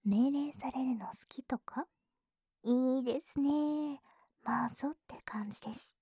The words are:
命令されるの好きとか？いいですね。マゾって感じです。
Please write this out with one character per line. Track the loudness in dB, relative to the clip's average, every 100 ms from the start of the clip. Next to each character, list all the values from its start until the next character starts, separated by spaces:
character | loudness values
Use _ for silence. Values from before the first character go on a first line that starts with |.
命 | 4 6 6
令 | 4 -2
さ | -4 -4
れ | 0
る | 0 0
の | -4
好 | -8 -8
き | -10
と | -4 -6
か？ | -4 -8 -8 _ _ _ _ _ _ _
い | 2 4 4 2
い |
で | 2 -2
す | -2 0
ね。 | 2 4 2 0 -2 -6 _ _ _ _
マ | -2 0 -2 -2
ゾ | -4
っ | -6 -14
て | -14
感 | -8 -6 -6
じ | -8
で | -8 -8
す。 | -8 _